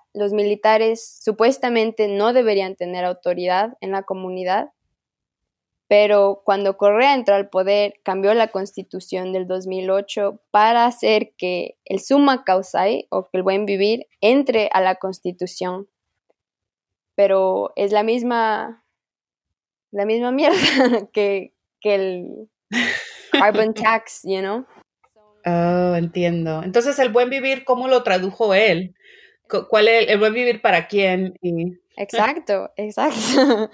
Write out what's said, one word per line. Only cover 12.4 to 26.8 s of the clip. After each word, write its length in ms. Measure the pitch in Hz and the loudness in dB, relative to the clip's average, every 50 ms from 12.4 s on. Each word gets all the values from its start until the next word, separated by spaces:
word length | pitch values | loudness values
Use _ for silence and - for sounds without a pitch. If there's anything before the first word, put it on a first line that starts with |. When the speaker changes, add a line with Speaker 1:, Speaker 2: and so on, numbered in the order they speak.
| - | 0
Speaker 1:
causa, 400 | - 185 185 190 - - - 185 202 240 - - _ | 0 0 0 0 -2 -2 -2 0 0 0 -2 -4 _
o 200 | - 190 185 - | -6 -6 -6 -4
que 80 | - 185 | -6 -4
el 60 | 185 | -2
buen 220 | 190 190 196 214 | 0 -2 -2 -2
vivir, 420 | 202 196 190 196 208 226 247 - - _ _ | -2 -2 0 0 0 0 -2 -6 -12 _ _
entre 500 | - 214 254 285 277 269 233 220 214 - - | 2 4 4 4 2 2 0 0 0 0 0
a 80 | 190 | 0
la 140 | 185 185 185 | 2 0 0
Constitución. 920 | 185 - 190 190 - - 180 180 180 180 180 - - 185 185 185 190 202 - _ _ _ _ _ _ _ _ _ _ _ _ _ _ _ _ _ _ _ _ _ _ _ _ _ | -2 -4 -8 -8 -8 -8 -10 -8 -6 -8 -10 -8 -8 -8 -6 -6 -8 -12 -14 _ _ _ _ _ _ _ _ _ _ _ _ _ _ _ _ _ _ _ _ _ _ _ _ _
Pero 560 | - 202 190 190 190 190 190 185 196 202 - - - | 0 2 2 4 2 2 0 0 -2 -4 -4 -4 -4
es 160 | 202 202 208 | -2 0 0
la 100 | 208 214 | 0 0
misma, 800 | 220 233 247 233 247 240 233 226 220 214 214 - - 226 - _ _ _ _ _ _ _ _ _ _ _ _ _ _ _ _ _ _ _ _ _ _ | 0 0 -2 -2 -2 -2 0 0 0 -2 -4 -6 -8 -14 -18 _ _ _ _ _ _ _ _ _ _ _ _ _ _ _ _ _ _ _ _ _ _
la 140 | - 202 202 | -6 -4 -2
misma 260 | 214 220 233 240 247 | -2 -2 -2 -2 -2
mierda 260 | 254 269 311 302 330 - | 0 2 2 2 2 2
<laughs> 560 | - 320 269 269 262 240 240 220 202 - - | 2 0 2 2 2 2 2 0 -2 -4 -2
que, 400 | 214 202 202 196 196 - - _ _ _ _ _ _ | -2 0 0 -2 -4 -6 -10 _ _ _ _ _ _
que 160 | - 208 202 | -2 0 0
el 540 | 196 190 190 185 180 180 - - - 220 220 _ _ _ - 202 247 240 - - - - - - - - - | 0 0 -2 -6 -8 -10 -12 -14 -16 -18 -20 _ _ _ -6 -4 -4 -2 -2 -4 -6 -8 -14 -18 -20 -6 -2
carbon 420 | - - 196 208 208 214 220 220 214 | 0 2 4 4 4 2 0 0 -2
Speaker 2:
<laughs> 0 | |
Speaker 1:
tax, 480 | 214 208 214 226 220 220 - - - - | -2 0 0 0 0 -2 -8 -16 -12 -8
you 160 | 190 190 190 | -6 -4 -4
know? 240 | 190 196 208 240 262 - _ - _ _ _ _ _ _ _ _ _ 208 _ _ - | -4 -4 -6 -8 -8 -12 _ -20 _ _ _ _ _ _ _ _ _ _ _ _ -4
Speaker 2:
Oh, 500 | 175 175 170 170 170 175 180 180 180 175 | -2 0 0 0 2 2 2 2 0 0
entiendo. 680 | 170 170 165 - 180 175 170 170 170 165 160 156 156 156 | 0 -2 -2 -2 -2 -2 0 0 -2 -2 -4 -4 -6 -4
Entonces, 360 | 185 185 240 | -2 0 0